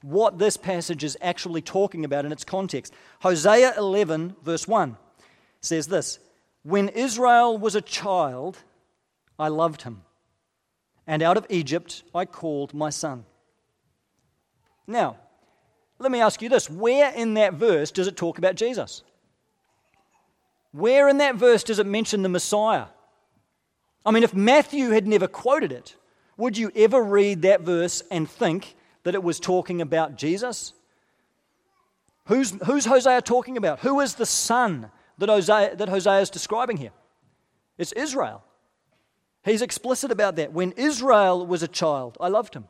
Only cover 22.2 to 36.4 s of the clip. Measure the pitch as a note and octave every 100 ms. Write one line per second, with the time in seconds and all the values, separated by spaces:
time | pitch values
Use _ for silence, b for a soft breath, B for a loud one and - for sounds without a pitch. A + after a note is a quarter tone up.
22.2 | F#3+ F3+ - G#3 G#3+ F3+ A2 _ _ _
23.2 | _ _ _ _ _ _ _ _ G#3 A3
24.2 | A#3 F#3 G#3 C#4+ - C#4+ B3+ A3 G3+ G#3+
25.2 | F3+ - A#3 D4 G3+ B2 - _ _ _
26.2 | _ - A#3+ G#3 G#3+ A3+ G#3+ A#3+ G3+ G3+
27.2 | G3+ F#3+ F3+ G3 E3+ E3+ F3 - - F3
28.2 | D#3 - G#3 E3+ - _ b b F3 F#3+
29.2 | F3 D#3+ - F3+ E3+ F3 D#3 D#3+ D#3 B2
30.2 | D3 F#3+ B3 A3 - _ _ _ _ _
31.2 | _ _ _ _ _ _ _ _ _ _
32.2 | - A#3+ B3+ G3 F3+ C#4+ A3+ C4 C4 B3
33.2 | - B3 B3 B3+ F#3+ C#3 B3+ C#4 C4+ -
34.2 | A3 - - A#3 A#3+ D3 A2+ b b -
35.2 | G3+ G#3 F3 G#3+ G3+ F#3 G3+ G3 F#3+ G3
36.2 | G3 E3